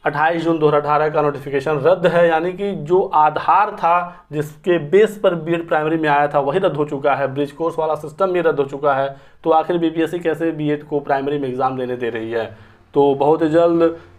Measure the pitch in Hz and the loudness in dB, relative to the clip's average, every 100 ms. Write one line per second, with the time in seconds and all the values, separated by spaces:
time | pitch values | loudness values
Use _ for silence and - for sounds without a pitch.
0 | 156 147 156 170 165 165 151 147 147 147 | -4 0 0 0 0 2 2 2 2 0
1 | 151 151 147 143 139 139 139 151 151 185 | 2 0 -2 -2 -4 -4 -2 0 2 2
2 | 170 170 170 160 175 180 202 185 147 180 | 2 4 4 2 -2 -4 -6 -6 0 0
3 | 190 156 151 151 - 175 214 208 170 175 | 2 2 2 2 2 2 2 0 0 0
4 | 175 - _ 147 151 - 190 175 147 185 | -2 -12 _ -8 -8 -6 0 0 2 4
5 | 214 208 196 170 160 170 165 160 156 160 | 4 2 -2 -2 -2 -4 0 0 0 0
6 | 156 143 147 147 139 175 190 147 147 143 | 2 2 2 0 0 0 0 -2 -4 -2
7 | 143 135 139 135 143 - 165 156 156 151 | 0 0 -2 -2 -6 -4 -6 -4 -4 -4
8 | 151 - 190 180 165 147 139 139 147 135 | -6 -2 0 2 0 0 -4 -2 0 0
9 | 139 139 - _ 165 160 156 175 165 160 | -2 -6 -20 _ 2 2 2 -2 -2 -2
10 | 156 175 170 156 165 156 151 147 147 147 | -4 -2 -4 -2 -4 -2 -2 -4 -4 -6
11 | 143 139 135 147 135 127 131 131 123 123 | -2 -2 -2 -4 -4 -2 -4 -4 -6 -4
12 | 117 113 113 117 104 - - - _ 143 | -4 -6 -6 -6 -6 -12 -20 -20 _ 2
13 | 143 135 143 156 160 165 170 170 165 165 | 2 2 2 2 2 2 4 4 2 0
14 | - | -16